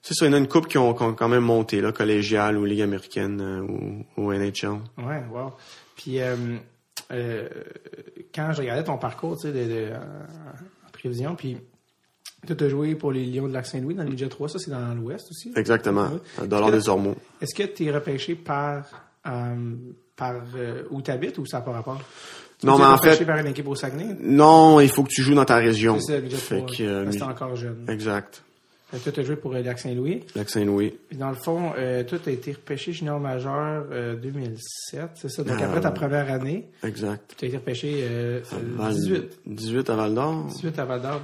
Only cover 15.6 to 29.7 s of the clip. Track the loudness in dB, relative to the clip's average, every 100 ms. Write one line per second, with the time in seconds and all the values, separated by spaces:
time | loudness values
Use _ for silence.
15.6 | 2 2 4 2 0 -4 -10 -10 -2 2
16.6 | 4 4 4 2 0 -4 -12 _ -8 -4
17.6 | -6 -2 -2 -2 -2 -6 -4 -6 -4 -2
18.6 | -2 -6 -10 -20 -20 _ -8 -6 -4 -4
19.6 | -6 -8 -14 -20 _ -8 -8 -8 -10 -8
20.6 | -8 -8 -8 -8 -4 -4 -4 -6 -8 -8
21.6 | -6 -8 -8 -10 -12 -18 -18 -18 -20 _
22.6 | 6 10 10 10 10 8 6 0 -2 -4
23.6 | -6 -6 -6 -6 -8 -4 4 10 12 12
24.6 | 12 12 10 6 0 2 4 6 6 6
25.6 | 6 4 4 2 0 -4 -4 -8 -4 -4
26.6 | -4 -4 -2 -2 -2 -4 -6 -8 -8 -8
27.6 | -8 -8 -6 -4 -2 -2 -4 -20 _ _
28.6 | _ _ _ -8 -6 -4 -4 -4 -6 -4
29.6 | -4